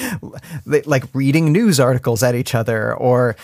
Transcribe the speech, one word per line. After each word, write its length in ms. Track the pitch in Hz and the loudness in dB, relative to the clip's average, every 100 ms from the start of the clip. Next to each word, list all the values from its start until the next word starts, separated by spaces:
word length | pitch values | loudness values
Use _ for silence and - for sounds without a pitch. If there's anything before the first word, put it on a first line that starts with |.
<laughs> 640 | 254 170 131 - - 160 - | -10 -8 -12 -16 -14 -12 -2
they, 180 | 147 | -2
like, 200 | 151 135 - | 0 -2 -2
reading 380 | 131 139 156 160 | -2 0 2 4
news 280 | 175 226 135 | 4 4 4
articles 440 | 127 127 123 113 | 2 0 0 0
at 120 | 123 120 | 0 0
each 180 | 127 120 | -2 -2
other 380 | 113 110 113 - | -2 -2 -2 -2
or 400 | 123 123 123 107 | 2 2 2 -2